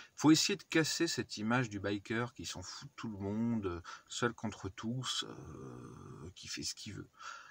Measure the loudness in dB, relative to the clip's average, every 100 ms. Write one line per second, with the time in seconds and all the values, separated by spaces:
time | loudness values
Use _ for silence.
0 | -12 6 8 10 8 0 2 4 4 2
1 | 2 0 -2 -2 2 4 2 0 0 0
2 | 0 -2 -2 -4 -8 -8 -10 -12 -14 -8
3 | -6 -4 -2 0 2 2 0 -4 -8 -14
4 | -8 0 0 0 -6 -4 -8 -6 -4 -2
5 | -2 -2 -4 -8 -12 -12 -12 -12 -14 -14
6 | -14 -12 -12 -12 -10 -6 -6 -6 -8 -8
7 | -10 -12 -12 -12 -14